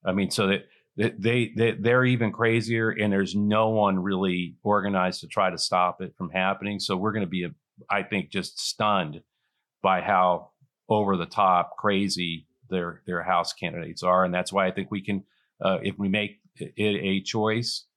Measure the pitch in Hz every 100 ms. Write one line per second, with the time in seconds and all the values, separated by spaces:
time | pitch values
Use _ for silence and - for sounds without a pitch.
0 | 98 95 95 - 98 98 - _ _ -
1 | 104 - 107 123 117 - 113 - 107 123
2 | 127 123 110 95 113 113 110 113 110 -
3 | 104 98 92 98 104 107 110 110 101 95
4 | 92 95 95 90 87 - 104 104 98 101
5 | 92 - 82 - 95 85 - 92 90 -
6 | 92 _ 90 92 92 98 101 101 - 95
7 | 104 107 95 90 87 - _ _ - 101
8 | 95 101 - 101 90 - - - 107 101
9 | 80 76 _ _ _ _ _ _ 95 92
10 | 85 95 90 87 - _ _ _ - 110
11 | 101 95 85 - 98 90 85 - 104 98
12 | 98 90 87 82 - _ - 92 87 85
13 | - 87 85 90 82 - 87 82 80 -
14 | 90 92 92 90 90 98 95 95 95 104
15 | 95 98 - _ _ _ 95 92 98 98
16 | 98 104 101 - _ _ - - 107 101
17 | 98 98 95 113 107 110 117 - -